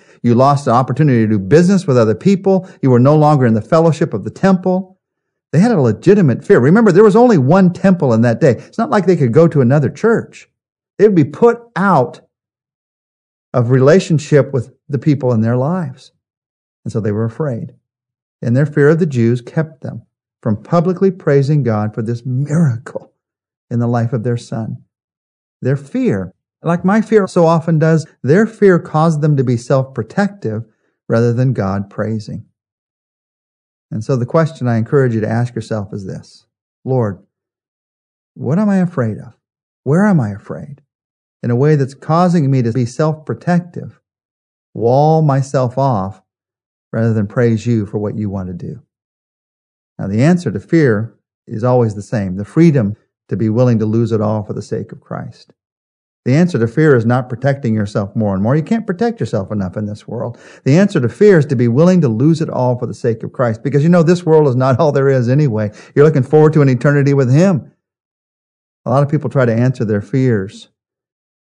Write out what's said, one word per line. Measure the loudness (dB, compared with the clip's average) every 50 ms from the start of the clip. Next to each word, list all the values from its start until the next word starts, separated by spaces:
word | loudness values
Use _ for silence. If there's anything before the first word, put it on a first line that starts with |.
| _ _ _ _ -2
You | 0 2
lost | 4 4 4 2 2 0
the | 0
opportunity | 0 0 0 0 -2 0 0 2 2 2
to | 2 0
do | 0 -2
business | 0 2 4 4 4 4 2 0 0 0
with | 2 2
other | 2 2 0
people. | 0 0 0 0 2 2 0 0 0 -2 -6 -14 _
You | 0 2
were | 4 4
no | 4 4 4
longer | 4 4 4 4 4 2
in | 2 2
the | 0
fellowship | 0 0 0 2 2 2 0 0 -4 -4 -4
of | -8 -10
the | -10
temple. | -10 -2 0 2 2 2 0 -2 -2 -2 -4 -8 _ _ _ _ _ _ _ _ _ _ _ _
They | -2 0
had | 0 2
a | 2 0
legitimate | 0 0 -2 0 2 2 4 4 4 2 0 -2 0
fear. | 2 2 4
Remember, | 4 4 4 4 4 4
there | 4 6 6
was | 6 6
only | 4 4 4 4 2
one | 2 4 4 4 4 2 0
temple | 0 2 2 2 2 2 0 2
in | 2
that | 2 0 0 2
day. | 2 2
It's | 0 0 -4 -14 -8 -8
not | -4 -2
like | 0 0 2
they | 2 0
could | 2 0 2
go | 4 4 4 4
to | 4 2
another | 2 2 2 2 0 -2
church. | -4 -2 -2 0 0 0 -2 -8 -16 -20 -20 _ _ _ _ _ _ _ _ _ _ _
They | 2
would | 4 4
be | 4 2
put | 0 0 2 2 2 2 0 -6 _ _
out | -2 0 2 2 2 0 -2 -6 -16 _ _ _ _ _ _ _ _ _ _ _ _ _ _ _ _ _ _ _ _ _ _ _ _ _ _ -4
of | -4 -2 0
relationship | 2 2 4 4 4 4 2 0 -2 -2 -2 2 2 2 2 2 -2
with | -6 -6 -6 _ _ _ _
the | -10 -4
people | -2 -2 -2 0 0 -2 0
in | 0
their | 0 0 -2
lives. | -2 -2 -4 -4 -6 -6 -8 -12 -16 -20 -20 _ _ _ _ _ _ _ _ _ _ _ _ _ _ _
And | -8
so | -8 -6
they | -4 -4 -4
were | -4 -4
afraid. | -6 -6 -6 -8 -6 -6 -8 -10 -14 -16 _ _ _ _ _ _ _ _ _ _ _ _ _
And | -4 -2 0
their | 0 0
fear | 0 0 2 2 4
of | 4 2
the | 0
Jews | -2 0 0 0 0 0 -2
kept | -6 -8 -6 -6 -6 -6 -10 _
them | -16 -14 -14 -14 -18 _ _ _ _ _ _ _ _
from | -6 -6 -6
publicly | -6 -2 0 0 0 0 -2 0 0 -2
praising | -2 -2 -2 0 2 2 2 2 0 0 0
God | 0 -2 -2 -2 -4 -6
for | -6
this | -6 -6 -6 -8 -6
miracle | -6 -4 -4 -4 -2 0 0 0 0 0 -4 -8 -12 -14 -14 -16 _ _ _ _ _ _ _ _ _ _ _ _ _
in | -4 -4
the | -2 -2
life | -2 -2 -2 -2 -4
of | -4 -4
their | -4 -6 -6
son. | -8 -10 -10 -10 -8 -10 -12 -14 -16 _ _ _ _ _ _ _ _ _ _ _ _ _ _ _
Their | -4 -4 -4 -4
fear, | -6 -8 _ -4 -2 -2 -2 -2 -4 -8 -12 _ _ _ _ _
like | _ -4 -4 -2 0
my | 0 0 0
fear | 0 2 2 0 0
so | 2 0 2 2
often | 4 2 2 0 0 0 2
does, | 2 2 2 2 0 -4 _ _
their | 0 2 2 2 2
fear | 0 0 2 4 4 4 4
caused | 0 -2 -2 0 2 2 0 0
them | 0 0 0 0
to | 0
be | 0 -2 -4
self-protective | -2 -2 -2 -2 -2 -4 -6 -10 -10 -6 -4 -4 -4 -4 -4 -8 -10 -8 -8 -8 -10 -12 _ _ _ _ _ _ _ _
rather | 0 0 2 0 0
than | 0 0 -2 0
God | -2 -2 -4 -2 -4 -6 -8
praising. | -8 -8 -6 -6 -6 -8 -8 -10 -14 -14 -16 _ _ _ _ _ _ _ _ _ _ _ _ _ _ _ _ _ _ _ _ _ _ _ _ _ _ _ _ _
And | -12 -10 -4
so | -4 -2 -2
the | -2
question | 0 0 0 0 0 -4 -6 -4 -2
I | -2 -2
encourage | -2 0 0 0 0 0 -2
you | -2
to | -4 -4
ask | -4 -4 -4 -4 -6
yourself | -10 -10 -8 -8 -8 -8 -10 -12
is | -12 -12
this, | -12 -14 -14 -16 -20 _ _ _ _ _ _ _ _ _ _ _
"Lord, | -4 -2 -2 -2 -4 -6 -10 _ _ _ _ _ _ _ _ _ _ _ _ _ _ _ _ _ _ _ _ _ _ _
what | -12 -6 -4 -2 -2
am | 0 0
I | 0 0
afraid | -2 -2 -2 -4 -4 -4 -4 -8
of? | -12 -18 -20 _ _ _ _ _ _ _ _ _ _
Where | -2 0 2 2
am | 2 2 0
I | 0 -2
afraid? | -6 -10 -12 -14 -14 -14 -14 -16 -18 -20 _ _ _ _ _ _ _ _ _ _ _ _
In | -4 -4
a | -2
way | 0 2 2 2 2
that's | 0 -4 -6
causing | -14 -6 -2 0 2 2 2 2 0 0 0
me | 0 0 0
to | -2 -2
be | -2 -4
self-protective, | -4 -4 -2 -2 -2 -2 -6 -8 -10 -12 -8 -4 -2 -2 -2 -2 -4 -14 -16 -16 -16 -18 _ _ _ _ _ _ _ _ _ _ _ _ _ _ _ _
wall | -4 -2 0 2 2 2 2 2 2
myself | 2 0 0 -2 -4 -4 -4 -4 -4 -2 -2 -2
off, | -2 -2 -2 -2 -4 -6 -10 -14 _ _ _ _ _ _ _ _ _ _ _ _ _ _
rather | -6 -4 -2 -2 0
than | -2 -4 -4
praise | -2 -2 0 0 0 0 -2
you | -2 -2 -2 -2
for | -4 -6 -8
what | -6 -6 -6 -6
you | -8 -6
want | -6 -8 -8 -10
to | -12
do." | -12 -12 -14 -16 -16 -20 _ _ _ _ _ _ _ _ _ _ _ _ _ _ _ _ _ _ _ _ _ _ _
Now, | -8 -6
the | -2 0
answer | 2 2 2 0 -2 -6
to | -8 -8
fear | -6 _ 0 2 2 2 0 0 -4 -8 -12 _ _ _ _ _ _
is | -14 -12 -6 -2
always | 0 0 0 0 -2 -4
the | -8
same, | -12 -8 -6 -6 -6 -6 -6
the | -8 -10
freedom | -6 0 2 4 4 4 2 0 -2 -4 -8 _ _ _ _ _ _
to | -6 -4
be | -4 -2
willing | 0 0 2 2 2 0
to | 0
lose | -2 0 -2 -2 0
it | -2 -2
all | -2 -2 -4 -4 -6
for | -8
the | -10 -12
sake | -10 -8 -8 -10 -10 -10
of | -16 -20
Christ. | _ _ -12 -12 -12 -14 -18 -20 -20 _ _ _ _ _ _ _ _ _ _ _ _ _ _ _ _
The | -2 2
answer | 2 2 2 0 -2
to | -2 -2
fear | 0 2 2 4 4
is | 4 2
not | 0 0 -2 -2 -6
protecting | -10 -6 -4 -4 -4 -2 -4 -4 -2
yourself | -2 -4 -4 -4 -6 -6 -4 -4
more | -4 -4 -2 -2
and | -2 -2
more. | -2 -2
You | -2
can't | -2 -2 -4 -6 -4
protect | -6 -6 -4 -4 -4 -4 -4
yourself | -8 -6 -6 -6 -6 -6
enough | -6 -6 -6 -6 -6 -8
in | -8
this | -8 -10 -12 -14
world. | -14 -10 -10 -10 -10 -12 -14 -20 -20 -20 -8 _
The | 0 2 2
answer | 2 2 0 -2
to | -2 -2
fear | 0 4 4 6 6 6
is | 4
to | 2 0
be | 0 0 0
willing | 2 2 2 4 4 2
to | 2 0
lose | 0 0 2 0 0 0
it | -2 -6
all | -4 -4 -2 -2 -2 -4
for | -6
the | -10 -10
sake | -6 -4 -4 -4 -4 -8
of | -14
Christ, | -6 -4 -2 -2 -2 -4 -6
because | -2 -2 0
you | 2 4
know | 4 4 4
this | 2 2 0 2
world | 2 4 4 4 2
is | 2
not | 0 0 0 2 2
all | 2 0
there | 2 2 2 2
is | 2 0 0 0
anyway. | 0 2 0 0 0 -2 -4 -6 -8 -12 -20 -6 _
You're | 4 4
looking | 4 4 2 -2
forward | 2 4 4 4 4 4
to | 4
an | 2 2
eternity | 2 2 0 0 0 2 2 2 2
with | 0 2 2
Him. | 2 4 4 2 2 -2 -4 -8 _ _ _ _ _ _ _ _ _ _ _ _ _ _ _ _ _ _ _ _ _ _ _
A | -2
lot | 0 0 0
of | 0
people | -2 -4 -4 -2
try | -2 0 0
to | 0 0
answer | 0 0 0 0 -2 -4
their | -2 -2 -4
fears | -4 -4 -2 0 0 0 0 0 -2 -6 -12 -18 -20 _ _ _ _ _ _ _ _ _ _ _ _ _ _ _ _